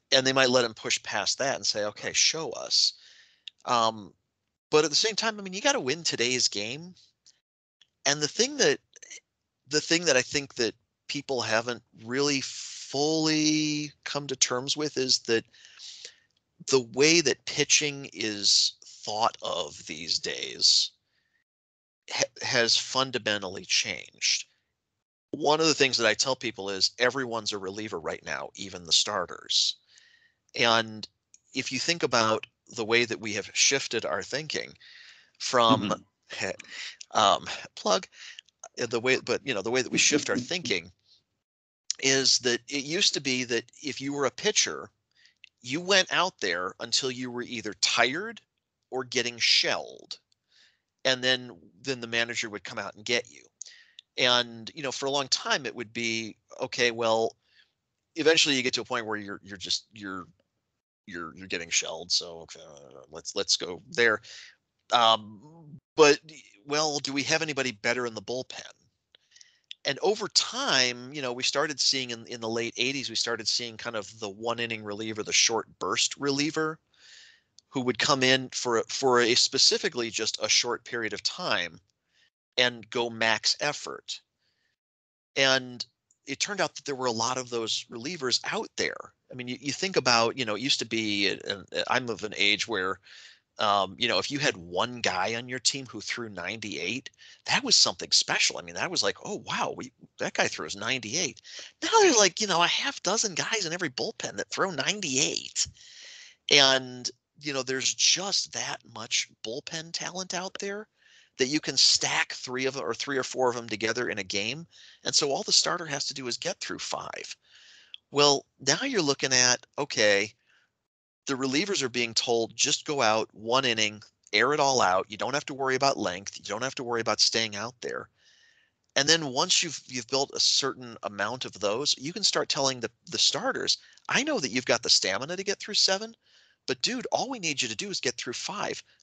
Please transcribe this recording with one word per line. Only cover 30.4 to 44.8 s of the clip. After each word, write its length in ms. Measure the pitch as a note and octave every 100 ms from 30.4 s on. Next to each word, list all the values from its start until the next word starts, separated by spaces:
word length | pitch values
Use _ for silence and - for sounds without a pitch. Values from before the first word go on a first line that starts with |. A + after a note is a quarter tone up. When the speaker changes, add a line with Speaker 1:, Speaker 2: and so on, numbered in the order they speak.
| _
Speaker 1:
And 540 | - A#2+ A2+ A2 G#2+ - _ _ - _
if 180 | C3 B2+
you 60 | C3
think 240 | - E3+
about 440 | D3 A#2+ A2 G#2+ - _ -
the 100 | A#2
way 220 | G#2+ A#2 A#2
that 140 | A#2
we 120 | A2
have 160 | G#2 F#2
shifted 500 | - - C#3 - A#2
our 180 | - F#2+
thinking 520 | F#2 C3+ D#3 - B1 - - - - - _ -
from, 520 | - B2+ A#2 A2 G2+
Speaker 2:
Mm-hmm. 600 | G#2 - _ - - G2 - - - - - -
Speaker 1:
<laughs> 80 | A2
um, 280 | G2+ F2 - - - -
plug, 300 | G#3+ F#3+ - - - - - _ - -
uh, 60 |
the 160 | A#2+ A#2
way, 180 | B2 B2+
but, 160 | A#2+ G#2 C#3
you 80 |
know, 80 | G#2+
the 80 | G2+
way 100 | B2+
that 120 | G#2
we 40 | -
shift 320 | - D3 C#3+
our 80 | G#2
Speaker 2:
<laughs> 140 | B2
Speaker 1:
thinking 420 | F3+ C3+ F#2+ F2+ - _ _ _ _ _ _ _ _ - -
is 380 | C3+ C3+ B2+ -
that 200 | B2 A#2 -
it 160 | C#3+
used 300 | C#3 E3+ G#3+
to 60 | F3
be 240 | C#3 B2+
that 200 | A#2+ A#2 - -
if 180 | D3 A#2+
you 120 | C3+
were 140 | C#3+ C3+
a 40 |
pitcher, 600 | - G3+ G#3+ - D2